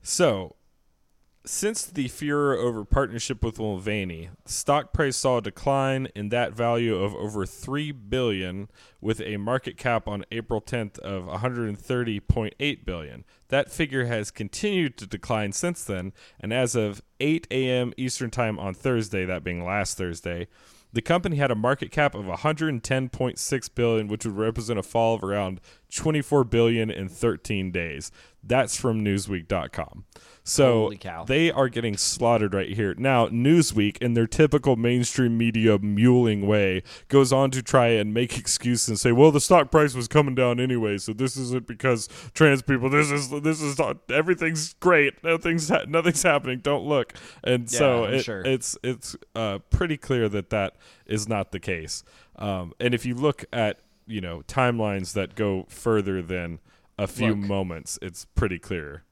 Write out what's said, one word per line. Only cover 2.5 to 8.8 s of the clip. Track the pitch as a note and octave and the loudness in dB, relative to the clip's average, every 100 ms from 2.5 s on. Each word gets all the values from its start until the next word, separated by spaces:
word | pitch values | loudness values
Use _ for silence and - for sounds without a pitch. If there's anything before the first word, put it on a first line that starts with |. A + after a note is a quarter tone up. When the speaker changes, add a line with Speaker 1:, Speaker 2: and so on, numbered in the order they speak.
| C3 | 0
Speaker 1:
over | B2 A2+ | -2 -4
partnership | G2+ - C3+ A2+ - A2+ | -2 0 0 -4 -8 -4
with | A#2 G#2+ | -4 -4
Mulvaney, | A2 F#2+ G2 G#2 F#2+ E2 E2 - | -6 -4 -4 -4 -4 -8 -14 -18
the | - | -10
stock | - - C#3+ C#3 | -8 0 0 0
price | - D3 B2+ | -2 -2 0
saw | C3+ B2 | 0 0
a | |
decline | G#2 - - C#3 C3+ C3+ C3 | -2 -6 -2 0 0 -2 -4
in | - G#2 | -8 -4
that | A#2+ A#2+ | -2 -2
value | G#2+ A#2 A#2 A#2 G2+ | -2 0 0 0 0
of | G2+ | -2
over | G#2 G#2 G#2+ F#2 | -4 -8 -6 -6
three | - - C#3 D3+ | -8 -8 -6 -6
billion, | C#3 G2+ B2+ B2 G2 F#2 F#2 G2 _ | -10 -6 -2 0 -2 -4 -8 -12 _